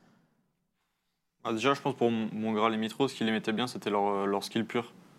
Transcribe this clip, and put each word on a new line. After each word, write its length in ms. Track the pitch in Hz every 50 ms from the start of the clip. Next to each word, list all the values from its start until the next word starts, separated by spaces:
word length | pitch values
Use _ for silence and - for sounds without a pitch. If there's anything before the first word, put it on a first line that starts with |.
| _ _ _ _ _ _ _ _ _ _ _ _ _ _ _ _ _ _ _ _ _ _ _ _ _ _ _ _ -
Ah, 100 | 117 113
déjà, 220 | 110 117 139 139
je 60 | -
pense 120 | - 139 120
pour 140 | - 120
M-, 220 | 117 117 110 110 107 98
Mongrel 400 | 107 110 110 110 107 110 113 110
et 40 |
Mitro, 300 | 110 110 110 - - 139
ce 60 | 127 -
qui 100 | - 117
les 80 | 113
mettait 220 | 110 107 - 113 107
bien, 140 | 107 123
c'était 240 | 123 - 98 - 107
leur, 160 | 104 101 101
euh, 180 | 101 101 98 98
leur 180 | 101 101 98 -
skill 220 | - - 117 107
pur. 280 | - - 120 117 - - - - - -